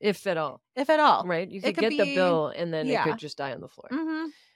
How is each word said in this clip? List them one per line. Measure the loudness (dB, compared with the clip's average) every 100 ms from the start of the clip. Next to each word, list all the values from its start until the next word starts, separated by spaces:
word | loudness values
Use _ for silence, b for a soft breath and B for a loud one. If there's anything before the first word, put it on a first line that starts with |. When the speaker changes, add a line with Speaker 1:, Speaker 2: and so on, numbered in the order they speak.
Speaker 1:
if | -2 -2 -2
at | -2
all. | -2 -6 _
Speaker 2:
If | -4 2
at | 6
all. | 6 4
Speaker 1:
Right? | 2 -2 -4
You | -4
Speaker 2:
It |
Speaker 1:
could | -2 0
Speaker 2:
could |
Speaker 1:
get | 0
the | 2
Speaker 2:
be | 2 4
Speaker 1:
bill | 4 2 0
and | -4 -4
then | -2 0
it |
Speaker 2:
yeah. | 0
Speaker 1:
could | 0 -2
just | -8 -8
die | -8
on | -8
the | -12
floor. | -18 -8
Speaker 2:
Mm-hmm. | -6 -4 -4 -6 B B